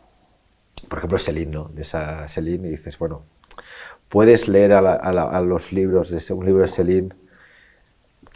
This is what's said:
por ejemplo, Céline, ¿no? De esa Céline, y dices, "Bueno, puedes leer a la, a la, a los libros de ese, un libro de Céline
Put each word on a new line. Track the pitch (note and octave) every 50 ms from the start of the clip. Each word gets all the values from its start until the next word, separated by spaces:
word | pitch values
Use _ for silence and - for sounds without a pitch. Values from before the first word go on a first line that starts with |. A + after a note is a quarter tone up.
| _ _ _ _ _ _ _ _ _ _ _ _ _ _ - - - -
por | - -
ejemplo, | - E2+ F#2 -
Céline, | - - D#2 D#2+ E2 D2+
¿no? | D2+ D2+ D2+ D2+
De | D2+ D#2
esa | D2+ - - D#2+ D#2 D2+ D#2 D#2 D2+
Céline, | D2 - E2 D#2+ D#2+ F2 F2 F#2
y | E2+
dices, | D#2 - - E2 - -
"Bueno, | E2+ D#2+ D#2 - - _ _ _ _ - - - - - - - - - - _ _ -
puedes | - G2+ A2 A2+ A#2+ A2 - G#2+
leer | G2 G2 G2+ G2+
a | G2+ G2
la, | F#2+ F#2 F2
a | - - F#2
la, | F#2 F2 D#2
a | - - F2+
los | F2+ F2+ F2+ E2 - -
libros | F#2+ F#2+ F#2+ F#2+ F2+ F2+ E2+ F2
de | F2 D#2+
ese, | - -
un | F#2+ F#2 F2+
libro | F#2 F#2+ F#2+
de | F#2 F#2
Céline | - - F2+ F2 F#2 F#2+ F#2 F#2+ - _ _ _ _ _ _ _ _ _ _ _ _ _ _ _ _ _ _ _ _ _ _ - -